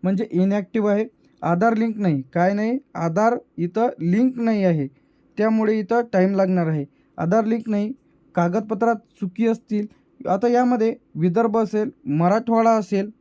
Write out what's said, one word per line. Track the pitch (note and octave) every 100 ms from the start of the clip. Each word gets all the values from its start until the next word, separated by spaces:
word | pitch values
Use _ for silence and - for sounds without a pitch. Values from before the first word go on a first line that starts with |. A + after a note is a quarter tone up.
म्हणजे | F3+ F#3+ -
इनॅक्टिव्ह | F3 F#3+ G3+ F#3 A3+ G#3
आहे, | G3+ A3 _ _ _
आधार | - F3 A3+
लिंक | A3+ A3+ G#3+
नाही, | G3 C#3+ C3
काय | F3 F3+
नाही, | G3+ A3 B3+ - -
आधार | E3+ E3 A3 A#3+ - -
इथं | E3+ G3 A#3+ -
लिंक | E3 F#3 C4 B3+
नाही | A#3 A3
आहे, | F#3+ D#3+ C3+ _ _ _ _ -
त्यामुळे | G#3+ A3 A3 A3
इथं | G3+ A#3 A#3
टाइम | G3 F#3 G3
लागणार | F#3+ F#3 D#3+
आहे. | D#3 C#3+ _ _ -
आधार | E3 G#3 A3
लिंक | A3+ A3+
नाही, | G#3 G#3 C4 _ _ _ -
कागदपत्रात | F3 F#3+ G#3+ A3 A3+ A3+
चुकी | _ - F#3+ F#3 A3+
असतील. | A3+ _ G#3+ G#3 _ _ _ -
आता | G3 A#3+
यामध्ये | A#3+ B3 B3 A3 - _ D3
विदर्भ | F3 F3 A3+ A3
असेल, | A3 G#3+ G#3+ - -
मराठवाडा | D3 E3+ G#3 - A3+ A3+
असेल | A3+ G3 G3+ G3+ -